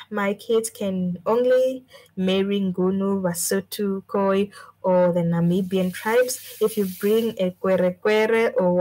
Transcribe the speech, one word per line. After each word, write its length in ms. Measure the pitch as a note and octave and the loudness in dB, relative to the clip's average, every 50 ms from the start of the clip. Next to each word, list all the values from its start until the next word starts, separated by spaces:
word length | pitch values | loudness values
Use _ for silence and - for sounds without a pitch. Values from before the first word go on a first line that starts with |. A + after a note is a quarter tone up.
| - - | -14 -8
my 240 | G#3+ G#3 G3+ G3 G#3 | -6 -4 -2 -2 -2
kids 340 | G#3 - - A3+ A3+ A3 - | -4 -2 0 0 0 0 -2
can 500 | - - G3+ G3 F#3+ F#3 F3+ F3+ F3 - - | -6 -6 -6 -4 -2 -2 -2 -4 -6 -4 -2
only 600 | - A3+ B3 B3 B3+ B3+ B3+ C4 C4 C4 B3+ - _ - - - _ _ | -2 0 2 2 2 4 2 2 0 -2 -6 -10 _ -20 -20 -20 _ _
marry 440 | F#3+ F#3 F#3 F#3+ G3 G3 G3+ G3+ G3+ | -4 -2 0 2 0 0 0 0 0
Nguni, 600 | G3 F#3 F3+ - F3+ F#3 G3 F#3+ G3 G3 G3 G3 | -2 -2 0 0 0 0 0 0 0 -2 -2 -2
Basotho, 840 | F#3 F3 E3+ E3+ - - - F#3+ F#3 - - - G#3 G3 G3 G3 - | -2 -2 -4 -4 -4 -4 -4 -4 -4 -6 -6 -4 -4 -4 -4 -6 -6
Khoi, 440 | - - G3+ G3 G3 G3 G3 G3+ G3+ - - - - - _ | -4 -2 0 0 2 2 0 0 -2 -6 -14 -20 -20 -14 _
or 300 | - F#3 F3+ F3+ F3+ F3+ | 0 2 4 4 4 4
the 100 | E3+ F3+ | 2 2
Namibian 720 | E3+ E3+ E3+ E3+ E3+ F3 F3 G3 F#3+ F#3 F#3+ F#3 F#3 F#3 F3+ | 0 0 0 2 2 2 2 0 0 0 -2 -2 -2 -2 -4
tribes. 640 | - - - - B4 B4+ - - - - - - - | -4 -2 0 2 2 2 2 -2 -8 -12 -14 -4 -2
If 160 | G#3+ G#3+ A3 | -2 0 0
you 80 | G#3+ G3+ F#3 F#3 - | 0 -2 -2 -4 -2
bring 300 | G3+ G3+ A3 A3+ A3+ A3 A3+ - | 0 0 2 2 0 0 -2 -2
a 120 | F#3 F3+ F3+ _ | -4 -4 -4 _
Kwere 380 | - F#3+ F#3+ F3 F3+ F3+ F3+ - | -2 0 2 2 2 0 -2 -2
Kwere 540 | - G#3+ G#3+ G#3+ G#3+ A3 A3+ A3+ A3+ B3+ - | 0 0 2 2 2 2 2 2 2 0 0
or 160 | - F#3 F3+ F3+ F3+ | 0 0 2 2 2